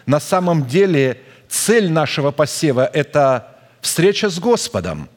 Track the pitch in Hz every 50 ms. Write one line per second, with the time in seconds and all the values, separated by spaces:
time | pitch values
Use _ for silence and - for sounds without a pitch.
0 | _ - 139 151 - - 202 185 180 180 170 160 139 120 123 180 196 196 175 147
1 | 135 131 120 - - - - - _ - - - - - 220 233 208 180 160 160
2 | 151 135 - - 165 - - - 151 139 - - - 156 131 123 127 131 - 156
3 | 143 - - 151 143 135 131 120 110 - - - - _ _ _ - - - -
4 | 160 196 208 - - 208 175 175 175 240 240 214 - - - 101 85 90 80 76
5 | 71 - _